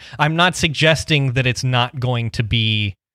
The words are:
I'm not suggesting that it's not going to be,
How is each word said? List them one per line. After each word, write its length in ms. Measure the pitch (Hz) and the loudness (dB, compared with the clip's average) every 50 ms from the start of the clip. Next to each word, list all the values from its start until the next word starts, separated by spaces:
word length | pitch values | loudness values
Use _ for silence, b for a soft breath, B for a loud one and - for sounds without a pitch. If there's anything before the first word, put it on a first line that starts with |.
| B B B B | B B B B
I'm 160 | 151 151 160 | 0 0 2
not 220 | 165 175 180 175 | 2 2 2 2
suggesting 760 | - 170 165 135 - 156 160 151 - - - 160 143 135 131 120 | 0 -2 -2 0 2 2 2 2 2 0 0 0 2 2 0 0
that 120 | 131 123 | 0 0
it's 160 | 127 120 - | 0 0 -2
not 380 | - 127 127 123 123 123 - 131 | -2 -2 0 0 0 -2 -4 -4
going 300 | 123 127 123 117 117 110 | -4 -2 -2 -2 -2 -4
to 120 | - - | -4 -4
be, 540 | 120 98 120 113 110 110 107 107 104 98 - _ _ _ _ | -2 0 0 0 2 2 0 0 -2 -2 -4 _ _ _ _